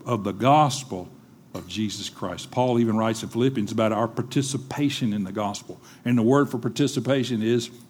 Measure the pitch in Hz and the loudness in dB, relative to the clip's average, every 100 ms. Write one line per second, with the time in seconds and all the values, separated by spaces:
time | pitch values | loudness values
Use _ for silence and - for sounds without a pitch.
0 | - 113 101 95 123 147 147 - - 92 | -4 -2 -2 0 4 6 4 0 -6 -10
1 | 87 - - - - 92 82 92 107 95 | -10 -16 -20 -20 -16 -14 -8 -4 -4 -4
2 | 95 - 98 85 - - 127 120 117 110 | -10 -8 -8 -8 -6 -2 2 4 4 2
3 | 113 113 95 117 131 131 101 110 110 107 | 0 -2 -4 0 0 0 -2 2 2 2
4 | 113 120 120 147 135 143 - - 143 139 | 0 -2 -4 -2 -2 -4 -6 -2 -2 0
5 | 123 104 95 101 104 104 - 90 - - | -2 -2 -4 -4 -4 -6 -12 -18 -20 -8
6 | 123 120 113 139 139 120 131 - 143 131 | 0 2 6 4 4 0 -4 0 0 0
7 | 120 135 123 113 110 120 117 - - | 0 0 0 0 2 0 0 -10 -18